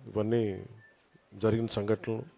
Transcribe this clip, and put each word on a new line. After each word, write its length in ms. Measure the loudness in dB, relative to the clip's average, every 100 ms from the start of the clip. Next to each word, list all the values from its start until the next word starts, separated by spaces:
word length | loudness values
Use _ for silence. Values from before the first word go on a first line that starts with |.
| -6
ఇవన్నీ 580 | -2 2 2 2 -2 -10 -18 -20 _ _ _ _
జరిగిన 320 | 0 2 2 0
సంఘటనలు. 580 | -2 0 0 0 -6 -6